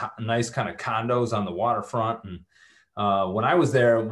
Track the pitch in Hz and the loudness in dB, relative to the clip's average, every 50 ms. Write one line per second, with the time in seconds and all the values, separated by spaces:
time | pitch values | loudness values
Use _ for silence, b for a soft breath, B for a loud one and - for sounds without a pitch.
0 | 120 110 - - 117 110 117 120 117 117 - 131 113 104 98 - - 123 113 113 | -8 -8 -8 -8 -4 -2 0 0 -2 -2 -2 -4 -4 -4 -6 -8 -6 -4 -4 -2
1 | 117 123 123 123 120 113 113 104 101 92 87 87 - 120 117 107 101 - - 120 | 0 0 0 0 0 0 -2 -2 -4 -4 -4 -2 0 0 0 -2 -4 -4 -4 -2
2 | 110 113 117 - - 95 90 85 - b b b b b b b b b b 104 | -2 -2 -4 -6 -8 -14 -14 -14 -16 b b b b b b b b b b -2
3 | 104 101 98 98 98 92 92 107 113 135 170 180 151 131 131 131 120 120 117 113 | 0 2 2 2 2 0 0 0 2 2 4 4 4 4 4 4 6 6 4 4
4 | 110 110 | 2 2